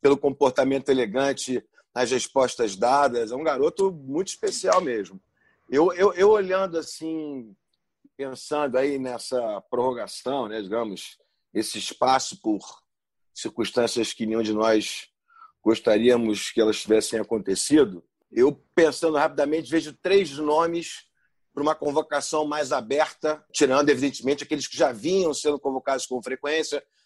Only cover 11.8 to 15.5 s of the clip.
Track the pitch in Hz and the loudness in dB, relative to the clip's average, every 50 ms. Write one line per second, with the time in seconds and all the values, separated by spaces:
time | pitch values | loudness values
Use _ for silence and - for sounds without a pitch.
11.8 | 95 - - - 123 131 131 131 - - - - - 110 107 95 - - - - | -8 -10 -4 0 2 4 4 4 2 -2 -10 -6 -2 -2 -2 -2 -4 -10 -20 -20
12.8 | _ _ _ _ _ _ _ _ _ _ _ - - 113 - - 110 - - 123 | _ _ _ _ _ _ _ _ _ _ _ -10 -10 -8 -4 -4 -4 -2 0 0
13.8 | 117 113 - 120 113 - - - 123 110 110 113 113 107 107 107 110 113 110 110 | 0 2 0 -2 -2 -2 -4 -6 -4 -2 -2 -2 -2 0 0 2 2 4 4 2
14.8 | 98 - - - - - _ _ _ _ _ _ - - | 2 -2 -6 -10 -14 -16 _ _ _ _ _ _ -20 -20